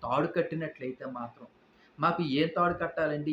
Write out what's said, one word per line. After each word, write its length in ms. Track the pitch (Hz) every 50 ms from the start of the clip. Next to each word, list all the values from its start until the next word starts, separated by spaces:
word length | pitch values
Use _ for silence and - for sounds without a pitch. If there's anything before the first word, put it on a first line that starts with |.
తాడు 260 | - 117 123 143 160
కట్టినట్లయితే 800 | 160 - 175 165 - 160 160 160 151 - - 131 131 127 - 135 131
మాత్రం, 360 | 127 123 120 117 - - 120 - _ _ _ _ _ _ _ _ _ -
"మాకు 240 | 151 170 - 175 170 143 131
ఏ 100 | 143 160
తాడు 280 | 165 - 180 175 175 170
కట్టాలండి, 580 | - 170 160 - 165 160 151 151 147 147 156